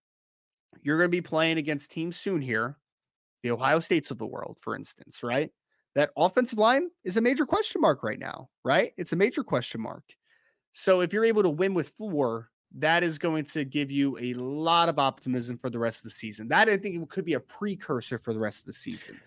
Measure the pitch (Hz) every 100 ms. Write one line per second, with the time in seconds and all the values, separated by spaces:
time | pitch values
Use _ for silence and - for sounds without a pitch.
0 | _ _ _ _ _ _ _ - 139 160
1 | 175 180 170 160 165 160 147 147 - -
2 | 165 170 - 180 135 110 117 143 _ _
3 | _ _ _ _ 120 117 131 156 160 170
4 | 143 123 110 - - - - 107 107 -
5 | - - 120 127 156 _ _ _ _ -
6 | 143 - 170 254 254 214 214 269 349 -
7 | 190 196 233 269 294 403 440 - 226 139
8 | 107 - - - - _ 123 151 143 -
9 | 175 170 208 - - 139 120 113 107 87
10 | - _ _ _ _ _ _ - - 185
11 | 175 202 226 214 190 160 190 185 143 -
12 | 214 156 127 113 113 _ _ 135 151 170
13 | 175 151 175 156 143 160 143 143 139 139
14 | 139 131 123 123 127 143 165 170 170 147
15 | 135 - 131 127 117 123 127 117 117 110
16 | 113 - 110 107 113 160 220 196 202 170
17 | 165 - 165 139 - - 208 190 - 131
18 | - 120 - 110 107 - - 104 - -
19 | - -